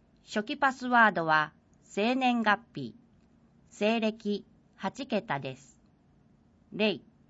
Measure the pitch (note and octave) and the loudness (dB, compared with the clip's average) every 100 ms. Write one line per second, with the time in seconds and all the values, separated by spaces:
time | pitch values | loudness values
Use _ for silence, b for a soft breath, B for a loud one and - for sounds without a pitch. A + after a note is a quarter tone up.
0 | _ _ - A3 G#3+ D4 C#4 B3+ B3 A#3+ | _ _ -8 -6 -6 0 0 0 2 6
1 | G#3+ F3 E3 D#3 D3+ - _ _ - - | 6 4 2 2 0 -6 _ _ -10 -4
2 | A3 C4 B3+ A#3+ G#3+ G3+ - - B2 - | -2 0 0 2 2 0 -2 -12 -12 -14
3 | _ _ _ _ _ _ _ - G#3 A3+ | _ _ _ _ _ _ _ -4 0 0
4 | A3 G#3+ G#3 G3+ - _ _ - F#3+ - | -2 -4 -4 -6 -8 _ _ -10 -10 -8
5 | C4+ G#3 - C#3 C#3 B2+ - _ _ _ | -4 -4 -2 -6 -8 -12 -18 _ _ _
6 | _ _ _ _ _ _ _ E3+ G#3+ D#3 | _ _ _ _ _ _ _ -4 -2 -2
7 | - _ | -10 _